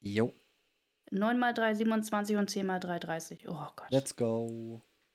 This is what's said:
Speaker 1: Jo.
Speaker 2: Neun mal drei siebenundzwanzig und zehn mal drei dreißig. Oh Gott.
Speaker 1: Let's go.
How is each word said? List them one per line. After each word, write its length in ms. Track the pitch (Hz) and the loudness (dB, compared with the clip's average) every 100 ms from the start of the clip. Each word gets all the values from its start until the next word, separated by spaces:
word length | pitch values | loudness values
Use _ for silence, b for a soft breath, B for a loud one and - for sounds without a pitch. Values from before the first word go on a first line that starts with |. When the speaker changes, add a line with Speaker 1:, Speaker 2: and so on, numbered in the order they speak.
Speaker 1:
Jo. 320 | 101 104 120 - _ _ _ _ _ _ - | -4 2 0 0 _ _ _ _ _ _ -6
Speaker 2:
Neun 260 | 196 214 247 | 0 2 4
mal 160 | 247 | 2
drei 220 | 233 220 214 | 2 2 4
siebenundzwanzig 600 | 220 220 214 208 208 208 | 2 2 2 0 2 2
und 120 | 202 | 2
zehn 160 | 202 196 | 0 -2
mal 140 | 185 | -2
drei 180 | 180 175 | -2 -4
dreißig. 500 | 165 165 - 170 - | -2 -4 -6 -12 -8
Oh 200 | 156 143 - | -8 -8 -12
Gott. 160 | - | 0
Speaker 1:
Let's 240 | 131 135 - | 0 0 -2
go. 680 | 117 113 117 113 113 113 - _ _ | 0 0 -2 -6 -8 -12 -16 _ _